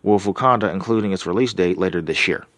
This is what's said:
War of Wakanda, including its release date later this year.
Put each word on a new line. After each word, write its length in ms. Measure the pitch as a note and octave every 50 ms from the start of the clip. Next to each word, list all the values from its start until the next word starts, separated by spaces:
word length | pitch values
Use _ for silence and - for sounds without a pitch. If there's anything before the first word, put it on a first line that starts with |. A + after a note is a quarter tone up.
War 140 | - G2+ G#2
of 80 | G2 F#2+
Wakanda, 480 | G2+ F#2+ - B2+ C3 B2 A2 G#2+ F#2+
including 400 | D#2 F#2+ F#2+ A2+ A2+ A2 G#2+ G2+
its 140 | F#2+ F#2 -
release 260 | F2 F2+ G#2+ C3 A#2+
date 240 | G#2+ - F2+ F2 F#2
later 240 | E2+ F#2 F#2 E2+ F2
this 260 | E2 D#2 D#2 - -
year. 200 | - D#2 - - _ _